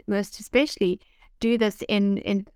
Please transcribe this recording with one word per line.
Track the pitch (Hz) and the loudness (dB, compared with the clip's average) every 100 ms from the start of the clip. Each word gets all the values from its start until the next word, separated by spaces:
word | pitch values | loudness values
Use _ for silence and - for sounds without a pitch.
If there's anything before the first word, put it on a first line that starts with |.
| - | -2
most | 202 196 - | -4 -4 -10
especially | - 247 302 - 185 180 _ _ - - | 0 2 2 0 -2 -2 _ _ -20 -4
do | 226 233 | 0 2
this | 214 - - | 0 -2 -2
in, | 208 202 196 | 2 2 0
in | - 196 202 | -2 -4 -4